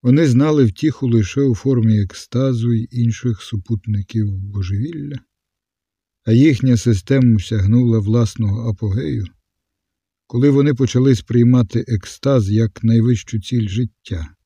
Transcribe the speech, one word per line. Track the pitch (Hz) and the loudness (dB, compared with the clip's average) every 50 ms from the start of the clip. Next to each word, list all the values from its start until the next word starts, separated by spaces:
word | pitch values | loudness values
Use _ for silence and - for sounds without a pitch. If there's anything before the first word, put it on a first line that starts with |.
Вони | - 123 127 147 170 | 2 4 4 4 4
знали | 143 120 123 143 156 151 147 131 | 4 4 4 2 2 2 2 2
втіху | 110 95 - - 156 135 - 139 | 2 0 -2 -4 -4 -2 -2 -2
лише | 123 117 113 104 - - 139 | 0 0 0 0 0 -2 -2
у | 139 135 117 | 0 0 0
формі | - - 135 135 123 110 113 110 107 | -2 -2 -2 0 2 2 2 2 2
екстазу | 101 92 - - - _ - 123 135 135 127 117 113 120 117 | 0 -4 -6 -16 -18 _ -4 -2 -2 0 -2 -2 -2 -2 -2
й | 110 117 - | -2 -4 -4
інших | - 123 117 117 110 - - 123 110 - | -4 -2 -2 -2 -2 -2 -4 -6 -6 -6
супутників | - - - 104 - - 117 104 _ 110 104 101 98 _ - 110 107 101 98 | -8 -10 -10 -10 -6 -6 -8 -6 _ -4 -4 -4 -4 _ -4 -4 -4 -2 -4
божевілля, | 95 95 101 101 101 92 90 98 101 120 156 170 151 143 143 143 127 _ _ _ _ _ _ _ _ _ _ _ _ _ _ _ _ _ _ _ _ _ | -8 -10 -8 -6 -6 -6 -4 -4 -4 -4 -6 -8 -10 -10 -10 -12 -14 _ _ _ _ _ _ _ _ _ _ _ _ _ _ _ _ _ _ _ _ _
а | - | 2
їхня | 110 117 139 160 139 - - 131 123 | 4 4 6 4 4 2 2 0 0
система | 110 - 123 110 92 - - 139 135 127 120 113 101 | 2 2 0 0 0 0 0 0 2 4 4 2 2
сягнула | - - 110 104 95 101 113 123 123 120 113 113 | 0 -2 -4 -2 0 2 2 2 2 2 0 0
власного | 101 104 110 120 117 104 - - 110 104 98 117 117 117 | 0 0 0 0 0 -2 -2 -4 -2 -2 -2 -2 -4 -6
апогею, | 104 - - 104 95 120 139 - 135 110 95 - _ _ _ _ _ _ _ _ _ _ _ _ _ _ _ _ _ _ _ _ | -6 -4 -4 -4 -4 -4 -4 -4 -6 -6 -6 -8 _ _ _ _ _ _ _ _ _ _ _ _ _ _ _ _ _ _ _ _
коли | - 120 131 147 | -2 2 2 4
вони | 139 139 139 147 135 | 4 4 2 2 2
почали | 113 135 117 - 123 127 139 131 | 0 -2 0 0 2 2 2 2
сприймати | 104 - _ 120 120 120 120 127 127 117 - - 113 - | 0 -2 _ 2 2 4 4 4 4 2 0 -2 -6 -4
екстаз | - 117 98 - - - - - 139 139 127 104 95 | -2 -4 -6 -6 -10 -20 -6 -2 0 2 2 2 2
як | 107 110 113 107 _ - - | 0 0 0 0 _ -2 0
найвищу | 113 113 117 110 123 123 104 - - - 107 | 2 2 2 2 2 0 -2 -4 -6 -8 -8
ціль | - - 127 120 110 | -6 -4 -4 -2 -2
життя | 98 92 113 123 110 _ _ _ - 95 82 78 76 82 _ _ | -2 -4 -4 -6 -6 _ _ _ -10 -8 -8 -8 -12 _ _ _